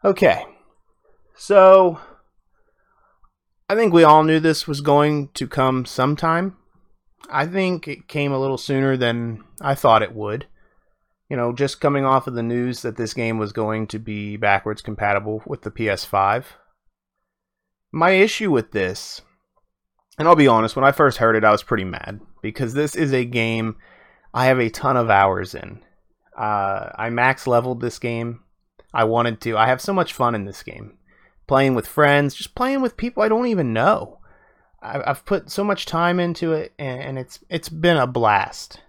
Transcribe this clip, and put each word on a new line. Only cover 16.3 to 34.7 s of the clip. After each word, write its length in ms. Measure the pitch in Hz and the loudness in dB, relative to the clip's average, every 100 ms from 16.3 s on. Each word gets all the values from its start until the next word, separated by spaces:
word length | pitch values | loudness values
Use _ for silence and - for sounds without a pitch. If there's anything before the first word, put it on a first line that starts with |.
| 113 127 - _ _ _ _ _ _ _ _ _ _ _ _ _ | 0 -6 -20 _ _ _ _ _ _ _ _ _ _ _ _ _
My 200 | 165 170 | 0 2
issue 420 | 190 214 - 208 | 4 4 2 0
with 220 | 139 - | 0 0
this, 480 | 107 92 90 - - _ _ _ _ _ _ _ _ _ - | -4 -4 -4 -12 -18 _ _ _ _ _ _ _ _ _ -2
and 80 | 156 | 4
I'll 80 | 165 | 6
be 140 | 139 | 8
honest, 260 | 113 110 - | 6 2 2
when 80 | |
I 80 | 135 | 2
first 280 | 139 143 - | 4 0 2
heard 180 | 113 110 | 2 4
it, 80 | 107 | 4
I 60 | |
was 120 | 107 | 2
pretty 220 | - 113 92 | 0 -4 -4
mad, 340 | 85 - 104 - - | -10 -12 -16 -18 -12
because 320 | 110 107 127 | -12 -8 -6
this 200 | 131 147 | -2 -4
is 200 | - 147 | -2 -2
a 100 | 131 | 0
game 540 | 120 123 113 113 113 107 - _ _ _ _ | -2 -2 -2 -2 -4 -8 -20 _ _ _ _
I 140 | 120 127 | 0 2
have 120 | 131 | 2
a 100 | 117 | 0
ton 280 | - 139 127 | -2 -2 0
of 120 | 117 | 4
hours 460 | 98 98 95 92 - | 4 4 2 -6 -12
in. 260 | - - _ _ _ _ _ - | -16 -18 _ _ _ _ _ -8
Uh, 520 | 107 104 98 98 - | -4 -2 -2 -4 -8
I 160 | - 113 | -10 -6
max 380 | 117 123 131 - | 0 0 0 0
leveled 320 | 120 123 123 | 0 0 -6
this 200 | 120 - | -8 -8
game. 420 | 120 117 117 117 _ _ _ _ _ - | -8 -8 -8 -12 _ _ _ _ _ -2
I 100 | 110 | 0
wanted 360 | 113 120 110 | 2 0 -2
to. 160 | 117 110 | -4 0
I 80 | 117 | 0
have 160 | 127 | 0
so 100 | - | -2
much 220 | 196 165 | -4 -4
fun 220 | - 123 113 | -2 -2 -2
in 100 | 101 | -8
this 160 | 95 | -14
game. 380 | - - 107 _ _ _ _ _ - | -18 -18 -20 _ _ _ _ _ -2
Playing 260 | 135 135 | 2 2
with 140 | 127 - | 0 -4
friends, 480 | - 147 143 143 - | 2 4 4 2 -4
just 180 | - | -14
playing 300 | - 254 277 | -6 -4 -2
with 120 | 254 - | -4 -4
people 280 | 240 - | -10 -2
I 40 | 214 | 0
don't 200 | 220 247 | 0 0
even 260 | 208 135 | -2 -2
know. 460 | 110 139 208 - - - _ _ _ _ | 0 2 0 -4 -16 -20 _ _ _ _